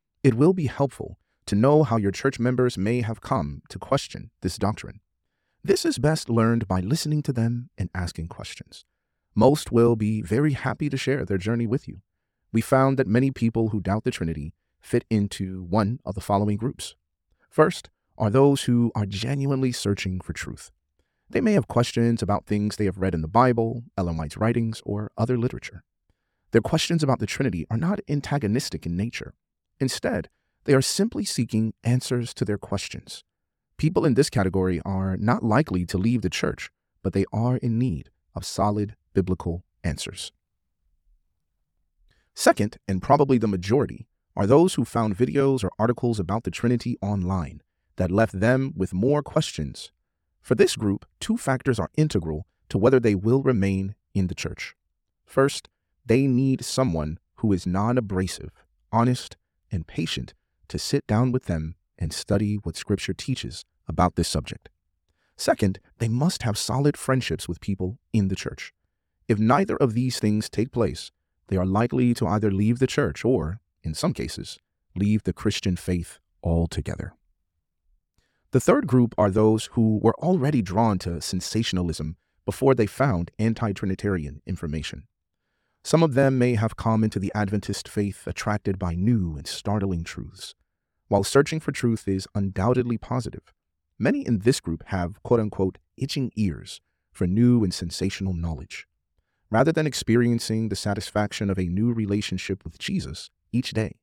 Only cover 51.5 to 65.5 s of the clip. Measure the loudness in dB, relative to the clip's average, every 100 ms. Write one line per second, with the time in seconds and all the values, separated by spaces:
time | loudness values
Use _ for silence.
51.5 | -2 0 -2 -2 0 0 0 -2 -6 -8
52.5 | _ -6 2 6 6 6 2 4 2 4
53.5 | 2 2 0 -4 -8 _ -2 -2 -2 -8
54.5 | -10 -14 -18 _ _ _ _ _ 2 2
55.5 | 0 -10 _ _ _ 2 2 4 2 2
56.5 | 0 -2 -2 0 0 -4 -8 _ _ 0
57.5 | 0 0 0 0 0 0 -2 -2 -6 -14
58.5 | -18 _ _ _ 2 2 0 -4 -18 _
59.5 | _ _ -8 -6 -6 -6 -6 -10 -16 _
60.5 | _ -12 -8 -2 -2 0 2 2 0 -2
61.5 | -4 -4 -10 _ -8 -6 -6 -2 0 0
62.5 | -2 -6 -8 -4 -4 -4 -8 -6 -6 -6
63.5 | -12 -16 _ -6 0 0 2 -2 -2 -4
64.5 | -10 -16 _ _ _ _ _ _ -4 -2